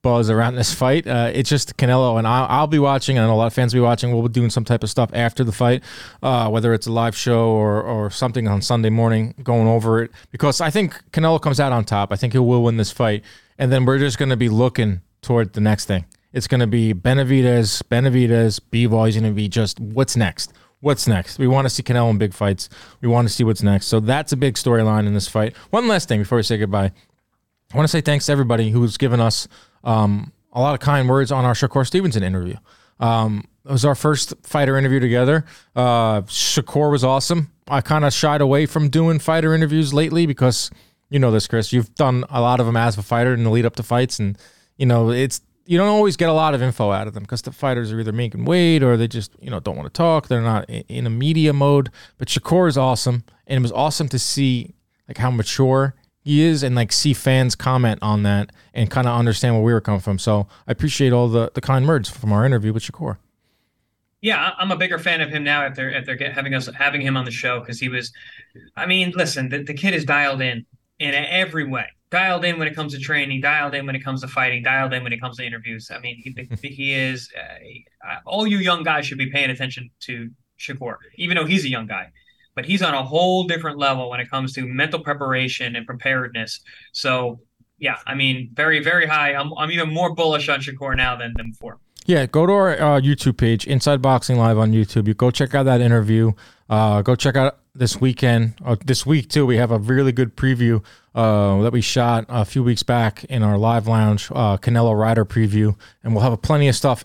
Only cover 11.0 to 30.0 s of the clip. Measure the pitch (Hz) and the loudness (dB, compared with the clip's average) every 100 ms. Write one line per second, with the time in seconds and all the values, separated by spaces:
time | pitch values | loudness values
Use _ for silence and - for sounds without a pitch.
11 | - - 160 160 147 131 139 120 107 104 | -8 0 2 2 0 0 2 0 0 0
12 | 101 98 123 127 120 123 117 113 101 - | 0 -2 0 2 4 4 2 2 -2 0
13 | 117 104 - - _ - 131 131 127 135 | 0 -2 -6 -20 _ -4 0 2 4 2
14 | 139 113 135 120 120 107 123 - 107 90 | 0 0 -2 0 2 2 2 2 -2 -2
15 | - _ - 120 104 104 107 107 - 92 | -8 _ -2 0 0 0 0 0 0 -4
16 | - _ _ 131 - 127 117 117 110 92 | -4 _ _ -8 -2 0 2 2 2 0
17 | 123 135 131 135 123 120 107 - - 120 | 0 2 2 4 4 4 2 -2 -2 0
18 | 131 123 120 117 113 107 - 117 120 113 | 2 4 4 4 2 0 -2 0 2 4
19 | 110 107 110 104 104 117 107 - 107 110 | 2 2 0 0 -2 0 -2 -4 -6 -2
20 | 131 120 95 - - _ _ _ 143 139 | 0 0 0 -2 -12 _ _ _ -2 0
21 | - 117 - - 127 135 135 - - 120 | 0 0 -2 -2 0 2 0 -2 -2 2
22 | 117 107 107 - 101 95 - - - - | 2 2 0 0 -2 -2 -6 -18 -20 -6
23 | 120 117 117 - 113 104 104 98 - 113 | 0 2 2 2 0 2 2 2 2 0
24 | 110 139 156 127 139 - 131 117 110 107 | 2 0 -2 -2 0 0 0 2 2 2
25 | 104 101 92 110 107 - - 214 240 190 | 0 -2 -2 -2 -2 -4 -6 -2 0 0
26 | - 107 101 120 107 110 104 101 98 - | 0 -2 0 0 0 -2 0 0 -2 -4
27 | _ _ _ _ _ _ _ 139 156 165 | _ _ _ _ _ _ _ 0 0 0
28 | 147 143 - 143 123 113 110 120 117 - | 0 0 2 2 2 2 2 2 2 2
29 | 135 120 117 - - - _ _ 120 110 | 0 2 2 0 -6 -14 _ _ 0 2